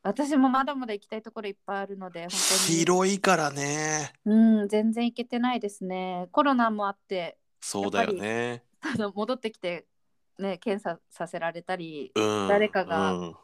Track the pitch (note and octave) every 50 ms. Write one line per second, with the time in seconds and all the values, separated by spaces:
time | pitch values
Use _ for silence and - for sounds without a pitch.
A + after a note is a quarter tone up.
0 | - F#3 G3+ - D4+ C#4 D#4 C4+ C4 C4 B3 C4+ C4+ C4+ C#4+ C4+ B3+ A3 G#3 G3+
1 | - _ A3+ A3 A3 A3+ _ A3+ G#3+ G3 G3+ _ _ - G3+ G3 G3 G3 G3+ G3
2 | F#3+ F3+ F3 E3+ E3+ F3 - - - - F#3+ F#3+ F#3+ D#3+ E3 E3 E3 E3 F#3 F#3
3 | F#3 F#3+ G3+ F#3+ - F#3+ F#3 E3 D#3 D3 C#3+ C#3 C#3 C#3+ D3 D#3 D#3 D#3 D#3 D3+
4 | D3 C3+ - _ _ G#3+ G#3+ A3 A3+ A3+ A3 G#3+ G#3 G3+ G#3+ G#3+ G#3+ A3+ A3 A#3
5 | A#3+ A#3+ A#3 - A#3 - B3 A#3+ A#3+ B3+ B3 A#3 - G3+ - - F#3 F#3 F#3 F#3
6 | F#3 F#3 F#3 F3+ F3+ F3+ - D4 D4 C#4+ C4+ A#3+ A#3+ A3+ A3 G#3 G3+ G3 G3+ _
7 | _ _ G3 F#3 E3+ D#3 - _ _ _ _ _ - - - - - - - G2+
8 | G2 G#2+ G2+ F2 G2 G#2+ A2+ A#2 A#2+ B2 A#2+ A#2+ _ _ _ _ - D#4 B3+ G#3+
9 | G#3+ G3+ F3 G3+ G#3+ G#3+ C4 B3+ - A3 - _ - F3 F3 D#3+ - _ _ _
10 | _ _ _ _ _ _ _ - G3 G3 F#3 F3 - A#3+ G3 G#3 - F#3 E3 -
11 | _ _ - - F3 E3 - E3+ E3 E3 E3 E3+ F3 - F#3 F3+ E3+ E3 D#3 D3
12 | B2 - _ A2 G#2+ G#2+ G#2+ G#2 G2 - G3+ G#3 G#3+ G#3 - G3 F3+ F3 - D#3+
13 | - - F#2 - - - - -